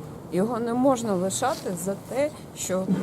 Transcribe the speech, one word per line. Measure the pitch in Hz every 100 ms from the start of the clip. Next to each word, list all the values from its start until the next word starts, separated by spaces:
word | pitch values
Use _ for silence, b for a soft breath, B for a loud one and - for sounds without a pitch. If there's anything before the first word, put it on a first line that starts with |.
| - - -
Його | 165 220 233
не | 233
можна | 240 269 254 233
лишати | 185 190 - 254 330 240 175 180
за | 196 -
те, | 240 294 B B -
що | - 185 185 185